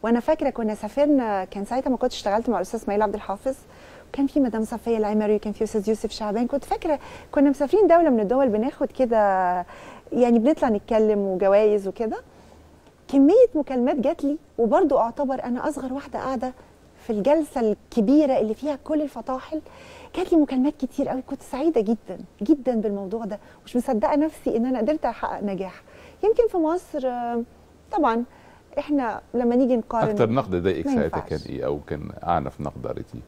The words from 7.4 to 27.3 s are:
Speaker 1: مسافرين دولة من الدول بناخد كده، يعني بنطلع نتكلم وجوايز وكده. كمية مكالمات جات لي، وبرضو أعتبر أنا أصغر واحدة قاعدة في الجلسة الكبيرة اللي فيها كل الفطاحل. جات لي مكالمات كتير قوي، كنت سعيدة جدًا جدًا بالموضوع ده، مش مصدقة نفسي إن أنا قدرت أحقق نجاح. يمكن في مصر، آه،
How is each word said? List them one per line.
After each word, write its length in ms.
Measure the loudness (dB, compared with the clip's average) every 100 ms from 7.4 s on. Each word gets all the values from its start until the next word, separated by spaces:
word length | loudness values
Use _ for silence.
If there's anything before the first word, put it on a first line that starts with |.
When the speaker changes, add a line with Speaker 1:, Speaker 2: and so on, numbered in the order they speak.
| 2
Speaker 1:
مسافرين 360 | 2 2 4 6
دولة 240 | 6 6
من 100 | 2
الدول 280 | 2 2 2
بناخد 380 | 2 -2 -4 -6
كده، 240 | 0 2 4 4 2 0 -2 -6 -14 -20 -20 -6
يعني 260 | 0 4 4
بنطلع 300 | 4 2 0
نتكلم 500 | 0 0 2 2 2
وجوايز 720 | 0 0 4 6 6 2 -2
وكده. 280 | -6 -6 -6 -12 -20 -20 -20 -20 -20 -20 _ -2
كمية 380 | 4 6 8 6
مكالمات 420 | 4 -4 -2 -2 0
جات 280 | -2 -2
لي، 140 | -4 -6 -8 -2
وبرضو 400 | 2 2 4 2
أعتبر 460 | 0 -2 -4 -4
أنا 240 | -4 -4 -4
أصغر 240 | -6 -8
واحدة 260 | -10 -10 -8
قاعدة 340 | -6 -6 -6 -10 -20 _ -20 _ -6
في 40 |
الجلسة 500 | -2 2 2 2 -2
الكبيرة 800 | -2 -2 -4 0 4 4 4 2
اللي 160 | 0
فيها 240 | -4 -6 -6
كل 180 | -4 -4
الفطاحل. 580 | -2 -8 -8 -8 -8 -10 -12 -20 -20 -20 -12 -6
جات 160 | 2
لي 60 | 4
مكالمات 380 | 4 2 0 -2
كتير 320 | -6 -4 -4
قوي، 140 | -4
كنت 200 | -8 -12
سعيدة 380 | -8 -2 0 0
جدًا 380 | 0 -2 -4 -16 -16 _
جدًا 320 | 0 2 2
بالموضوع 500 | -2 -2 -4 -6 -8
ده، 140 | -8 -10 -14 -20 -6
مش 100 | -4
مصدقة 400 | -2 0 2 2
نفسي 400 | 0 -2 -2 0
إن 100 | 0
أنا 120 | 0
قدرت 260 | 0 0
أحقق 380 | -2 -4 -8 -6
نجاح. 400 | -6 -6 -8 -12 -20 -20 -20 -2
يمكن 240 | 2 4 2
في 80 | 2
مصر، 520 | 0 -2 -6 -6 -4
آه، 340 | -4 -4